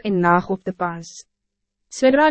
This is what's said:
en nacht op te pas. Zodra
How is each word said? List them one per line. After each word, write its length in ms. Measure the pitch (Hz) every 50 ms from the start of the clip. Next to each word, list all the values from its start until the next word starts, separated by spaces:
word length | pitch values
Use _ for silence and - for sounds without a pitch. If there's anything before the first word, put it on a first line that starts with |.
| -
en 140 | 214 196 180
nacht 320 | 175 175 175 180 - -
op 120 | 190 - -
te 100 | 185 180
pas. 320 | - 180 175 170 170 165 - - - - _ _ _ _ _ _ _ _ _ _ _ _ _
Zodra 380 | - - 262 262 269 294 311 311